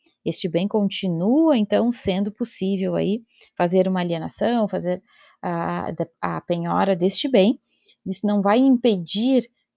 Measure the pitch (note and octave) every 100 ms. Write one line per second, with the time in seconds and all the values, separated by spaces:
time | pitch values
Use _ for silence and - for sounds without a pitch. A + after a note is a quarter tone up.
0 | _ _ - - F3+ E3+ G3 A3 G3+ -
1 | F#3+ E3 F#3+ C4+ D#4+ C4 G#3 G#3 A3+ A#3+
2 | - F#3 G3+ - A#3 - F#3+ G3 F#3 E3+
3 | E3 A3 - _ _ - F3 F#3 F#3 F#3
4 | F3 E3 D#3+ - A3 A#3+ G#3 F3+ F3 F3+
5 | - _ _ _ F3+ E3+ E3+ F3 F3+ E3
6 | E3 _ F3+ E3 - F3 E3+ F3 F#3+ F3+
7 | F#3 - C#4+ B3 G3 - _ _ _ _
8 | F#3 F#3+ G#3 G#3 G3 A3+ C4+ B3 A#3+ G3
9 | E3 G3+ A#3+ C4 A#3+ _ _